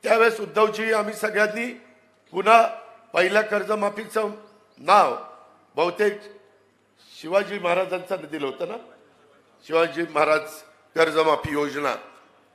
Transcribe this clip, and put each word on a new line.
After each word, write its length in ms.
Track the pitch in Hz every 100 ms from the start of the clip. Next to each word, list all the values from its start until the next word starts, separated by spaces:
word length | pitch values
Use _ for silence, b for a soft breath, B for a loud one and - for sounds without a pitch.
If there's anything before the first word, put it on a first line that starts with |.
त्यावेळेस 360 | 226 220 226 220
उद्धवजी 520 | 196 202 214 208 220
आम्ही 220 | 220 208
सगळ्यांनी 520 | - 208 202 208 214 240 240 - _ _ _ _
पुन्हा 300 | 165 196 233 226 - - - _
पहिल्या 300 | 165 185 208
कर्जमाफीचं 880 | 214 208 180 214 202 202 220 220 208 208 - _ _ _
नाव 340 | 143 202 160 117 - - - _ _ -
बहुतेक 440 | 175 175 208 202 - - _ _ _ _ _ _ _
शिवाजी 440 | - 156 190 196 202
महाराजांचं 580 | 175 175 185 180 180 190 156
दिलं 160 | 151 139
होतं 220 | 131 170
ना, 80 | 113 - - _ _ _ _ _ _ -
शिवाजी 380 | 160 165 147 170
महाराज 400 | 151 151 156 151 - - _ _ 160
कर्जमाफी 560 | 160 151 160 151 156
योजना 420 | 147 147 135 143 110 - - _ _ _